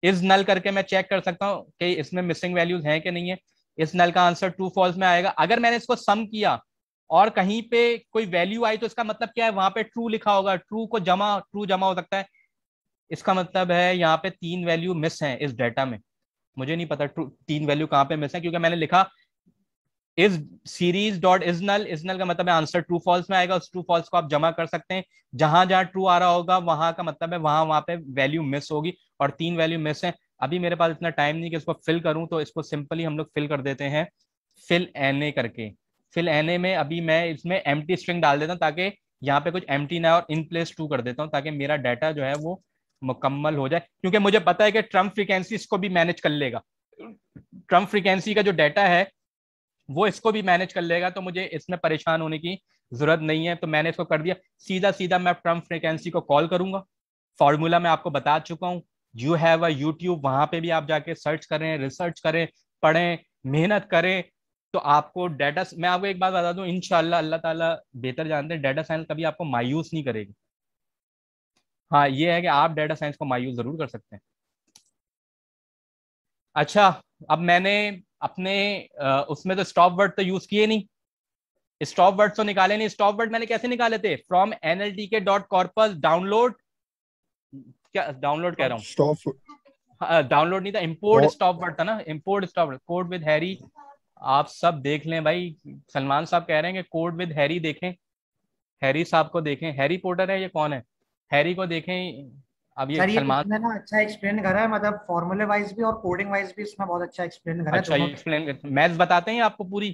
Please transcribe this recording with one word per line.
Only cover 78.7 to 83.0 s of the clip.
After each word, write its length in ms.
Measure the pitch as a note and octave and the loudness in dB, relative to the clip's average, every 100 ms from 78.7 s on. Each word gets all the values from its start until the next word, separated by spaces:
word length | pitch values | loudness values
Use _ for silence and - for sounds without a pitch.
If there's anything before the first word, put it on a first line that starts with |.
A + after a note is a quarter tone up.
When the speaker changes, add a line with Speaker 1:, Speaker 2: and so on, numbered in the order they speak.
| G3 - - | -4 -10 -6
Speaker 1:
अ, 260 | C#3 C3+ C#3+ | 0 0 0
उसमें 260 | D3 F#3 F#3 | -6 -4 -2
तो 80 | |
स्टॉप 280 | F#3 - F3 | 0 6 6
वर्ड 200 | F3+ G3 | 6 0
तो 100 | F#3+ | 2
यूज़ 240 | F#3+ F#3+ - | -2 -2 -2
किए 180 | G#3 G#3+ | 2 2
नहीं, 180 | A3 G3 _ _ _ _ _ _ _ _ _ | 2 -4 _ _ _ _ _ _ _ _ _
Stop 340 | D3 - F3+ | -8 4 4
वर्ड 200 | G3 G#3 | 6 2
तो 80 | G#3 | 2
निकाले 340 | G#3+ G3 F#3 G#3 | -2 2 2 2
नहीं। 120 | A3 | -2
Stop 300 | - | 0